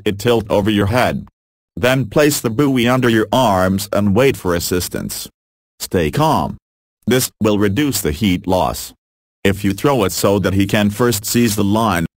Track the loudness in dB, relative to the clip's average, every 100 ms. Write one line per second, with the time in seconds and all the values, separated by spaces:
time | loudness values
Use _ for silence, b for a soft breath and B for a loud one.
0 | -4 -2 0 0 0 0 0 0 0 2
1 | 0 -2 -10 _ _ _ _ -4 0 0
2 | 0 2 2 2 -4 0 0 2 2 2
3 | 4 2 2 2 2 2 2 0 -2 -2
4 | 0 2 2 0 -2 -2 -2 -4 -4 -8
5 | -8 -10 -14 _ _ _ _ _ -4 -2
6 | 0 0 0 0 -2 -8 _ _ _ _
7 | 0 0 0 -2 0 2 0 0 -2 -2
8 | -4 -2 0 0 0 0 0 -4 -12 -18
9 | _ _ _ _ -2 0 -2 -2 0 0
10 | 0 0 0 2 0 0 2 2 0 2
11 | 0 0 -2 0 0 0 0 2 0 0
12 | -4